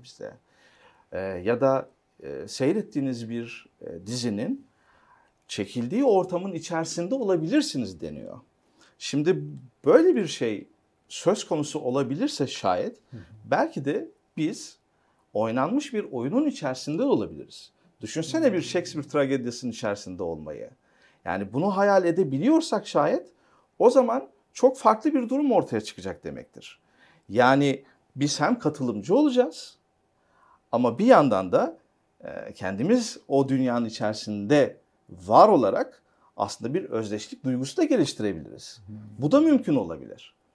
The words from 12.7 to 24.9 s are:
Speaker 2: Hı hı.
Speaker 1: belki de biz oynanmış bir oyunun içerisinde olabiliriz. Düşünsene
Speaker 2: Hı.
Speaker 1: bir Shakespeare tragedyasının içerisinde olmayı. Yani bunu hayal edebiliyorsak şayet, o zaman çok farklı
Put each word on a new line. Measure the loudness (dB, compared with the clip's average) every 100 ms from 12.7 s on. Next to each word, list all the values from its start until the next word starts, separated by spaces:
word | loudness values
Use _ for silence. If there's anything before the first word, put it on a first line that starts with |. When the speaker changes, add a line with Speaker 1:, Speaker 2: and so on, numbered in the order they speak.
| 0 -2 -8 _
Speaker 2:
Hı | -20
hı. | -20 -20
Speaker 1:
belki | -4 0 0 -4
de | -4 -4 -6 -14 _ -6
biz | -4 -6 -14 -20 _ _ _ _ _
oynanmış | -4 -2 0 0 -2 -4
bir | -6 -6
oyunun | -6 -2 -2 -2
içerisinde | -2 -6 -6 -6 -4
olabiliriz. | 0 0 -2 -10 -18 -20 -20 _ _ _
Düşünsene | -10 -8 -4 0 2
Speaker 2:
Hı. |
Speaker 1:
bir | 2
Shakespeare | -2 -4 -4 -8 -4
tragedyasının | -2 0 -2 -4 -8 -8
içerisinde | -6 -4 -6 -8 -8
olmayı. | -6 -6 -10 -12 -14 -18 _ _ _ _
Yani | -8 -6 -4
bunu | -2 -2 2
hayal | 4 4
edebiliyorsak | 4 2 0 0 4 2 2 -4 -2
şayet, | 0 2 0 -4 _ _ _ _ 2
o | 6
zaman | 6 4 0 -6 _ _
çok | 2 2 4
farklı | 4